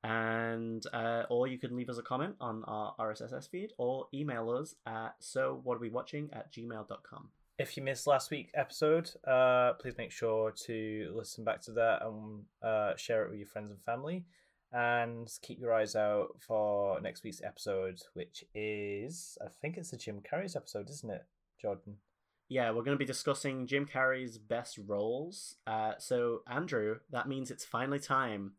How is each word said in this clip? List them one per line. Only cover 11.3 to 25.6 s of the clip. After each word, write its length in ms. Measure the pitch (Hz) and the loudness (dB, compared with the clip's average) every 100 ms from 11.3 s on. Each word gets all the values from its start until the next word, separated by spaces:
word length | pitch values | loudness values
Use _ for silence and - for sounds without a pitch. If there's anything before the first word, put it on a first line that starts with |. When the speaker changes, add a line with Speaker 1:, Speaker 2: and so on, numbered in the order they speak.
| - 113 | -4 -2
Speaker 2:
back 160 | 110 | -2
to 100 | - | -2
that 300 | 113 113 101 113 | 4 6 6 2
and, 380 | 107 107 107 104 _ | -6 -10 -12 -16 _
uh, 340 | 113 110 104 - | 0 2 2 0
share 260 | - 113 | 2 2
it 80 | 107 | 2
with 80 | 104 | -4
your 80 | 98 | -8
friends 240 | 110 107 | -8 -10
and 100 | 98 | -8
family. 440 | - 120 147 185 175 _ _ _ _ 123 | -4 -4 -2 -6 -8 _ _ _ _ 0
And 540 | 120 120 117 117 113 - | 4 4 2 -2 -8 -12
keep 200 | - 123 | -12 -4
your 120 | 120 | 4
eyes 220 | 113 107 110 | 6 6 4
out 400 | 107 104 - - - | 4 4 2 -4 0
for 540 | 110 107 101 101 92 | 2 4 4 4 2
next 240 | - - | 0 -6
week's 180 | 90 92 | -10 -8
episode, 600 | 104 - - 95 95 90 - | -8 -6 -2 0 0 -4 -12
which 300 | - 87 - - | -10 -10 -10 -12
is, 840 | 107 107 104 104 101 120 170 - - | -4 -2 -2 -2 -2 -4 -8 -12 -10
I 60 | - - | -12 -6
think 160 | 151 175 | -6 -6
it's 140 | 170 | -8
the 60 | 120 | -8
Jim 220 | - 104 | -8 -8
Carrey's 360 | - 156 190 156 | -4 -4 -2 -6
episode, 320 | - 104 101 | -6 -8 -8
isn't 200 | 143 117 | -10 -8
it, 140 | 98 - _ _ _ | -10 -10 _ _ _
Jordan? 340 | 107 98 104 101 _ _ _ _ _ | -4 -4 -6 -16 _ _ _ _ _
Speaker 1:
Yeah, 220 | 127 117 | 0 2
we're 120 | 113 | 2
gonna 140 | 120 143 | 2 0
be 80 | 131 | 0
discussing 600 | 123 - 135 143 131 123 | -2 0 0 0 -2 0
Jim 180 | 139 143 | 0 0
Carrey's 520 | 135 131 131 127 113 | 2 2 2 -2 -10
best 400 | 104 117 120 - | -2 -2 -2 -10
roles. 800 | 101 101 107 123 165 202 - - | -2 0 2 0 -4 -8 -14 -10